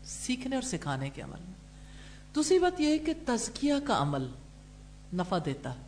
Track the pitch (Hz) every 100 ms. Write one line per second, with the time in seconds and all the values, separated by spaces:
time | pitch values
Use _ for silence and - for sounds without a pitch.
0 | - - - 254 254 262 254 170 147 135
1 | 135 - - 156 175 185 - - - -
2 | - - - 294 302 370 359 359 302 311
3 | 311 311 - 233 - - 190 190 185 185
4 | 143 139 127 - - - - - - -
5 | - 180 180 185 147 139 131 123